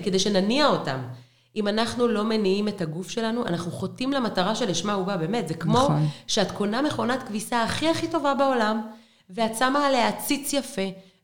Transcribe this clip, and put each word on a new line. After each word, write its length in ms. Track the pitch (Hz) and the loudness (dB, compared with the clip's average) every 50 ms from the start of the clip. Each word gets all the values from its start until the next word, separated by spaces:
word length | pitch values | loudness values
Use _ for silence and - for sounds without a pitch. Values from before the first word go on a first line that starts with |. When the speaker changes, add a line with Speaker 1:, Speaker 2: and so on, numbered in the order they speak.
| - | -2
Speaker 1:
כדי 160 | 208 180 190 | 0 2 2
שנניע 480 | 190 214 202 185 190 214 247 285 302 | 2 2 2 2 2 2 2 4 4
אותם. 320 | 254 185 156 - 151 131 131 123 - - - - _ _ _ _ _ _ | 4 4 2 0 -4 -4 -4 -6 -10 -12 -14 -18 _ _ _ _ _ _
אם 120 | 220 208 | -2 -2
אנחנו 400 | 202 208 220 233 226 233 240 240 | 0 0 0 0 0 2 2 2
לא 160 | 233 214 208 214 | 2 2 2 0
מניעים 440 | 226 220 220 214 185 190 208 208 | 0 2 2 2 2 2 2 0
את 140 | 214 208 - | -2 -2 -2
הגוף 280 | 165 156 151 190 185 - | -4 -4 -4 -6 -8 -6
שלנו, 360 | - - 226 220 226 240 - | -4 -2 -2 -2 -2 -2 -2
אנחנו 240 | - 170 170 175 170 | -2 -2 -2 -2 -6
חוטאים 400 | - - 190 185 - - 254 262 | -6 -6 -6 -6 -6 -4 -2 0
למטרה 440 | 277 269 233 208 - 190 175 202 220 | 0 0 0 0 0 0 0 0 0
שלשמה 380 | 220 247 185 170 - - 202 208 | 0 0 0 0 -2 -2 -2 -2
הוא 120 | 196 180 | -2 -2
בא, 120 | 190 202 | -2 -2
באמת. 300 | 175 156 165 220 240 196 | -2 -2 0 -2 -2 -2
זה 60 | - 160 | -4 -4
כמו 200 | - 170 - - 240 | -2 0 2 4 4
Speaker 2:
נכון. 280 | 269 - 151 151 151 151 - - - | 4 4 4 2 2 0 -2 -6 -6
Speaker 1:
שאת 240 | - - - 185 185 | -2 0 0 0 0
קונה 300 | - - 202 202 214 254 | -2 -2 -2 -2 0 0
מכונת 420 | 285 302 - - 220 233 254 254 - | 0 0 0 0 0 0 -2 -2 -4
כביסה 400 | - 202 214 220 - 247 233 226 | -6 -6 -6 -4 -2 -2 0 0
הכי, 260 | 220 - - 294 320 | 0 -2 0 0 0
הכי 180 | 320 320 330 | 2 0 -2
טובה 260 | 330 - 320 269 285 277 | -2 -2 0 0 2 2
בעולם, 480 | 247 277 269 262 240 214 214 220 226 220 - - - - _ _ _ _ - | 2 2 2 4 2 2 2 0 -2 -4 -6 -12 -18 -20 _ _ _ _ -12
ואת 260 | 185 - 226 220 226 - | -4 -2 -2 -2 0 2
שמה 260 | 254 262 269 285 285 | 2 2 4 2 4
עליה 240 | 277 269 247 220 214 | 4 4 4 4 2
ציץ 420 | - - - - 285 277 277 - 285 | 0 -2 -2 -2 -2 -2 -2 -2 -2
יפה, 280 | 277 277 - - 196 190 190 185 - - - _ _ | -2 -2 -2 -4 -4 -4 -4 -6 -10 -16 -20 _ _